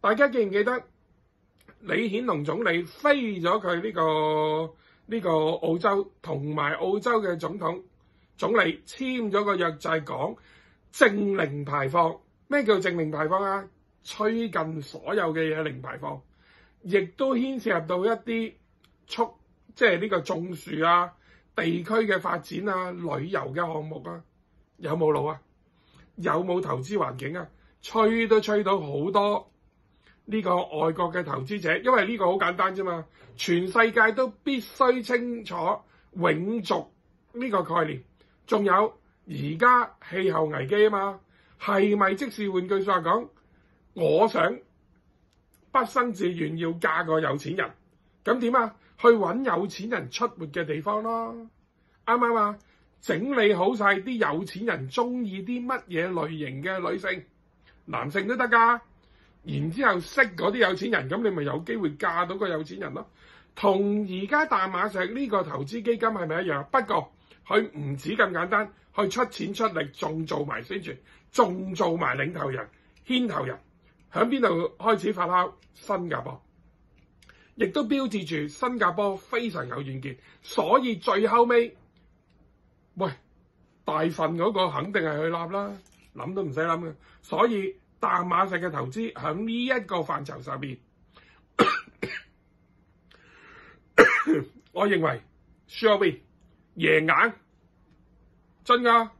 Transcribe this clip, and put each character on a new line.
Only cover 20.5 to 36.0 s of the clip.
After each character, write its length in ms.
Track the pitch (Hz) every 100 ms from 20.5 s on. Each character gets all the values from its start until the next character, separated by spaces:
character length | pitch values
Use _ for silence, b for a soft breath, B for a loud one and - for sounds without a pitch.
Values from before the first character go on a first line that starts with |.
樹 320 | 170 - 151 160
啊、 280 | 175 180 - b b b -
地 280 | 165 170
區 100 | 165
嘅 260 | 226 220 190
發 180 | 185 175
展 320 | - 160 208
啊、 220 | 185 180
旅 380 | 180 170 139 156
遊 100 | 185
嘅 160 | 131 139
項 280 | 170 160
目 200 | 151 156 165
啊。 160 | 170 - _ _ _ _ _ 160
有 100 | 160
冇 160 | 156
腦 160 | 143 143
啊？ 140 | 156 _ _ _ b b b b -
有 160 | 175 156
冇 180 | 180 180
投 160 | 160 127
資 200 | 135 202
環 200 | 135 123
境 200 | 135 175
啊？ 100 | 170 b b b
吹 460 | - 220 220 226 226
都 120 | 220
吹 240 | 214 208
到 160 | 190 196
好 320 | 147 139 160
多 400 | 202 208 208 - _ _ _ _ b b b -
呢 160 | 220
個 140 | 180 180
外 360 | 185 151 160
國 200 | 160 175
嘅 100 | 175
投 180 | 156 131
資 200 | 131 208
者， 140 | 165 170
因 140 | 240
為 160 | 254 196
呢 100 | 233
個 80 | 185
好 60 |
簡 220 | 190 180 180
單 200 | 190 185
啫 80 |
嘛， 220 | 185 170 160 B B -
全 320 | - 175 185
世 240 | 226 226
界 200 | 226 220
都 140 | 214 262
必 320 | - - 269
須 440 | - - 254 254
清 400 | 226 247 240 233
楚 120 | 190 175 165 214 b b